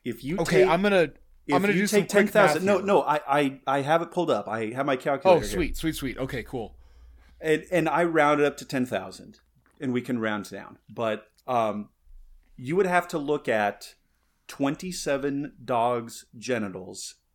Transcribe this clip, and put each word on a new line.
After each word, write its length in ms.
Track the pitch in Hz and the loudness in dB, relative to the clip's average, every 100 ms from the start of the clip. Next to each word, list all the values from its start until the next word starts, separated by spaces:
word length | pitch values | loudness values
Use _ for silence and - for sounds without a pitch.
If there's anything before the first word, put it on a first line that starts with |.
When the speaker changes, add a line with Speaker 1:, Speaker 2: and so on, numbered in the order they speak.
| 123 | -10
Speaker 1:
If 180 | 110 | -8
you 140 | 131 175 | -6 -4
Speaker 2:
Okay, 240 | 165 185 | 2 4
Speaker 1:
take, 80 | 190 | 6
Speaker 2:
I'm 120 | 170 | 4
gonna, 160 | 202 196 | 4 4
I'm 100 | 156 - _ - - | 2 -2 _ -14 -2
Speaker 1:
if 140 | 156 | 0
Speaker 2:
gonna 60 | 202 | 2
Speaker 1:
you 80 | 185 | 2
Speaker 2:
do 60 | 202 | 2
Speaker 1:
take 20 | |
Speaker 2:
some 100 | 208 | 2
quick 80 | 180 | 4
Speaker 1:
ten 180 | 202 208 | 4 4
thousand, 380 | 214 190 151 185 | 6 4 4 2
Speaker 2:
math 0 | |
Speaker 1:
no, 120 | 196 | 2
Speaker 2:
here. 80 | 196 | 4
Speaker 1:
no, 160 | 190 | 2
I, 160 | 135 151 - | 4 0 0
I, 320 | 143 143 135 - | 0 0 -2 -2
I 140 | 139 | -2
have 200 | 139 165 | 2 0
it 100 | 165 | 0
pulled 200 | 180 165 | -2 0
up. 160 | 113 101 | 0 -2
I 240 | 110 110 | -4 -4
have 120 | 123 143 | -4 -2
my 100 | 135 | -2
calculator 420 | 160 139 190 170 | -2 2 4 4
Speaker 2:
Oh, 40 | |
Speaker 1:
here. 80 | 107 | 4
Speaker 2:
sweet, 260 | 107 127 - | -2 -4 -4
sweet, 180 | 160 156 | -6 -4
sweet. 220 | 135 - | -6 -6
Okay, 240 | 131 127 | -6 -8
cool. 340 | 104 131 104 - - - - - - - | -8 -10 -10 -14 -20 -20 -20 -20 -20 -6
Speaker 1:
And, 240 | 160 156 - | 0 0 0
and 180 | 180 156 | 0 2
I 160 | 147 175 | 2 2
rounded 400 | 160 147 147 143 | 4 4 4 2
up 100 | 139 | 0
to 80 | - | -6
ten 200 | 139 123 | -4 -2
thousand, 540 | 104 95 - 101 - _ _ _ - | -4 -6 -12 -20 -20 _ _ _ -10
and 100 | 135 | -4
we 100 | 123 | -2
can 180 | 123 123 | -2 -2
round 300 | 110 104 92 | -2 -4 -6
down. 280 | 98 - - - | -12 -16 -20 -16
But, 380 | 107 113 107 - _ - | -6 -4 -4 -8 _ -4
um, 420 | 123 110 104 104 _ _ - - - _ - | 0 0 -2 -8 _ _ -20 -20 -20 _ -14
you 220 | 127 175 | -4 0
would 80 | 190 | 2
have 220 | 180 175 | 0 0
to 80 | 165 | -4
look 320 | 143 147 - | -2 -2 0
at 460 | 113 104 - - - _ _ _ _ - | 0 0 -2 -12 -20 _ _ _ _ -16
twenty-seven 1080 | - 139 156 185 180 156 139 143 139 143 - 120 | -4 -2 -2 -8 -8 -4 -2 -2 -4 -6 -10 -4
dogs' 600 | 120 117 120 117 - - 123 | 0 0 0 -4 -14 -20 -10
genitals 760 | 110 120 104 92 92 95 - - _ | -4 -4 -4 -8 -12 -14 -16 -18 _